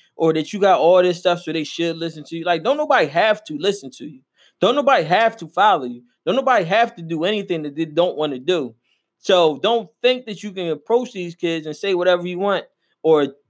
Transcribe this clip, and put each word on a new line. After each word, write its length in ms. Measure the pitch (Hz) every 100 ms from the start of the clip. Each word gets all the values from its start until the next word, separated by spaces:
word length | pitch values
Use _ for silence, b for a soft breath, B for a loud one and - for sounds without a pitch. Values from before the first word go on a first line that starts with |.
| _ -
or 180 | 165
that 180 | 160 151
you 80 | 208
got 180 | 196 165
all 220 | 160 180
this 160 | 180 175
stuff 220 | 180 170
so 120 | 165
they 120 | 160
should 320 | 147 - 170 160
listen 280 | 165 156
to 120 | 147 165
you. 80 |
Like, 180 | 165 170
don't 140 | 196 294
nobody 300 | 294 254 151
have 360 | 165 220 214
to 120 | - 147
listen 340 | 185 202 135
to 120 | -
you. 160 | 151 - _ _ b b
Don't 140 | 196
nobody 300 | 285 262 233
have 320 | 156 190 226 226
to 100 | 160
follow 360 | 175 208 175 123
you. 160 | 120 _ _ 156
Don't 100 | 240
nobody 280 | 262 233
have 300 | 165 214 226 175
to 60 |
do 220 | 165 165
anything 380 | 180 214 190 165
that 140 | 147 143
they 80 | 160
don't 300 | 151 175 143
wanna 220 | 151 127
do. 360 | 143 175 123 - _ _ _ _
So 400 | - 180 160 135
don't 300 | 202 233 180 _
think 240 | 247 254 254
that 160 | 180
you 100 | 208
can 160 | 185 170
approach 440 | 147 - 240 240
these 220 | 190 175
kids 320 | 170 170 165 156
and 80 | 151
say 180 | 196
whatever 320 | 180 180 180 175
you 120 | 180
want 260 | 202 185 - _ _ _
or 260 | 160 156 143 -